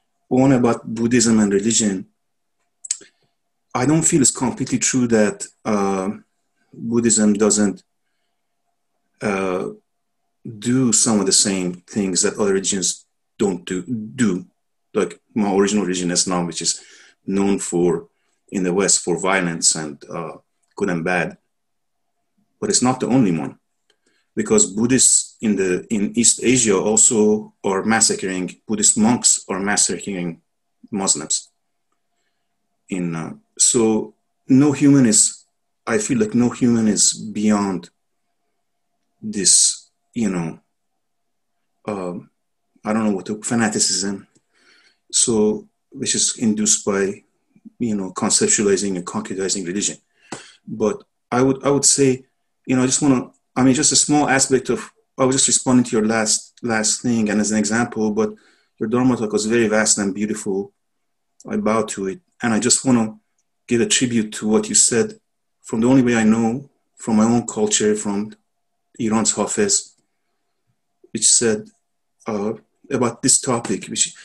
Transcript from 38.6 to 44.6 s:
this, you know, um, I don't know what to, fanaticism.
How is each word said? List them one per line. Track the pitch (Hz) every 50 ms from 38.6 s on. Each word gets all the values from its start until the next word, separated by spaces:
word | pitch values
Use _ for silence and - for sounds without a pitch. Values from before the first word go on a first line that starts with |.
| _ _ _ _ _ _ _ _ _ _ _ _
this, | 110 107 104 104 92 87 - - - - - - - _ _ _ _ _
you | - 120 113 98
know, | 92 87 85 80 - - _ _ _ _ _ _ _ _ _ _ _ _ _ _ _ _ _ _ _ _ _ _ _ _ -
um, | 107 104 98 92 90 87 110 135 _ _ _ _ _ _ _ _ _ _ _ -
I | 107
don't | 107 113 110
know | 107 101
what | 92 87
to, | - 104 107
fanaticism. | - - 123 117 117 107 107 107 - - - 92 98 101 101 95 - _ _ _ _ _ _ _